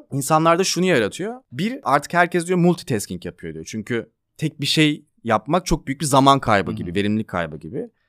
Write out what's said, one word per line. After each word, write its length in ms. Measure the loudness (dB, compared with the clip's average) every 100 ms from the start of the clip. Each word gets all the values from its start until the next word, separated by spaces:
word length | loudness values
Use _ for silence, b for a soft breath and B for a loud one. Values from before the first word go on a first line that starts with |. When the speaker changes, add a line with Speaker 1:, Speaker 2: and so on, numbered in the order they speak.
| -6
Speaker 1:
insanlarda 520 | -6 0 2 4 2
şunu 220 | 0 0 2
yaratıyor. 500 | 2 2 -2 -10 -10 _
Bir, 280 | -6 -6 -4
artık 300 | 0 0 2
herkes 340 | 0 2 0 0
diyor 120 | 2
multitasking 640 | 4 2 -2 -4 -4 -10 -10
yapıyor 280 | -12 -12
diyor. 120 | -12 -10
Çünkü 460 | -10 -6 -6 -6 _ _ -8
tek 240 | -6 -4
bir 40 | -2
şey 400 | 2 2 0 _ _
yapmak 420 | 0 0 2 -2 0
çok 220 | -4 -4
büyük 140 | -6
bir 40 | 0
zaman 340 | 4 6 4
kaybı 320 | 4 0 0
Speaker 2:
Hı 20 |
hı. 40 | -6
Speaker 1:
gibi, 180 | -4 -2
verimlilik 320 | 0 -2 -2
kaybı 300 | -6 -6 -8
gibi. 320 | -12 -10 -12 _